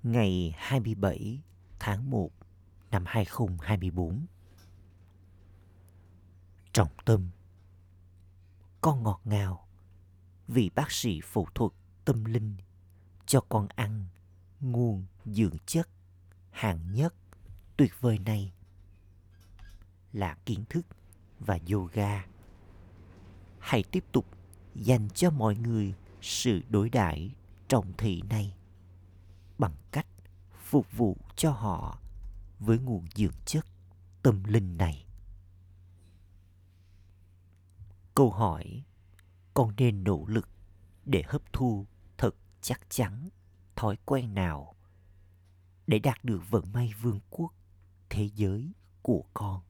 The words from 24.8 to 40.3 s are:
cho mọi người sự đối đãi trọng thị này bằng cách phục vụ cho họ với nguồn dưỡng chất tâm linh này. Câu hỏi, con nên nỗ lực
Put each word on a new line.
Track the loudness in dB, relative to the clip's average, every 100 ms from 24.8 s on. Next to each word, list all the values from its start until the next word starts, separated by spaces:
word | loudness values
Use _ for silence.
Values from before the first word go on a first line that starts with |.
| 2 4 2
cho | 2 2
mọi | 4 2 2
người | 0 0 -2 -4 -14 -16
sự | -8 -2 2 2 2
đối | 2 4
đãi | 4 2 0 -6 -12 -20 -20 0
trọng | 2 2 -2
thị | -2 -2
này | -2 -4 -4 -10 -20 -20 -20 -20 -20 -20 -20 -20 -20 -2
bằng | -2 -2 -8
cách | -8 -8 -14 -20 -20 -20 -20
phục | 2 2 2
vụ | 0 0 0 -8 0
cho | 0
họ | 0 -2 -4 -6 -10 -14 -14 -14 -14 -18 -6
với | 2 2
nguồn | 2 -4 -6
dưỡng | -2 -2 -2
chất | -4 -4 -4 -16 -20 -20 -20 2
tâm | 2 4
linh | 2 2 2 0
này. | 0 -2 -12 -20 -18 -20 -20 -20 -20 -20 -20 -20 -20 -20 -20 -20 -20 -20 -20 _ _ -20 -20 -20 -20 -20 _ _ _ -20 -20 -20 0
Câu | 6 6
hỏi, | 6 0 0 -8 -12 -14 _ -20 -20 -20 _ _
con | 0 0 4
nên | 2 4
nỗ | 0 0
lực | 0